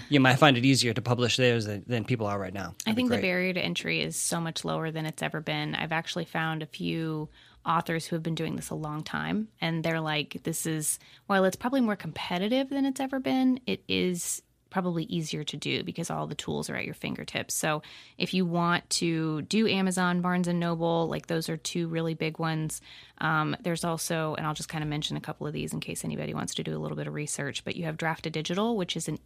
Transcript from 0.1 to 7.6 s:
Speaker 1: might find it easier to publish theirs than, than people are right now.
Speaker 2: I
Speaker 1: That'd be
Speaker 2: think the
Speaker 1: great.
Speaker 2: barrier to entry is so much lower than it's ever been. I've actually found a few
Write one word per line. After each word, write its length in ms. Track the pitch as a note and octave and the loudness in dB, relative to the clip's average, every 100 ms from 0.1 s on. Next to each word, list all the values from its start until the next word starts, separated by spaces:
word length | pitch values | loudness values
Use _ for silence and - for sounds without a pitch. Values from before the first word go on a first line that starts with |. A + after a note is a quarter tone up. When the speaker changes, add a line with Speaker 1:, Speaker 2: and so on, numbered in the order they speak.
| C#3+ | 6
Speaker 1:
might 160 | C3 B2+ | 8 10
find 200 | D3+ A#2+ | 8 8
it 80 | C3 | 6
easier 280 | C3 B2 | 6 4
to 80 | A2 | 2
publish 360 | G#2+ A#2+ A#2+ - | 2 4 4 4
theirs 280 | B2+ A#2 G#2+ | 4 4 0
than, 200 | G#2 G#2 | -4 -2
than 160 | A#2+ G#2 | -2 0
people 220 | A2+ G#2 | 0 0
are 100 | G2+ | -2
right 160 | F#2+ | -4
now. 220 | G2 F2+ - - | -6 -8 -6 -2
Speaker 2:
I 60 | |
Speaker 1:
That'd 40 | A3 | 2
be 20 | |
Speaker 2:
think 100 | B3+ | 2
the 60 | A#3 | 2
Speaker 1:
great. 60 | |
Speaker 2:
barrier 300 | F#3 F3+ F#3 | 2 2 0
to 100 | F3+ | 0
entry 380 | - F3 E3+ E3 | 0 -2 -2 0
is 140 | D#3 E3 | -2 -2
so 240 | - E3+ | -2 0
much 240 | E3 - | -2 -4
lower 280 | D#3+ D#3 D#3+ | -4 -2 -2
than 160 | D#3+ D#3 | -4 -6
it's 160 | - | -4
ever 180 | D#3 D#3 | -4 -4
been. 320 | D#3 D3+ D3+ | -4 -2 -2
I've 200 | D#3 D#3+ | -2 -2
actually 320 | D#3+ E3 E3+ E3 | -2 -2 -6 -4
found 360 | E3 D#3+ D#3 | -2 -2 -2
a 60 | D#3 | -6
few 640 | - F3 E3 D#3+ D#3 D3+ - - - | -6 -4 -2 -2 -4 -6 -12 -20 -8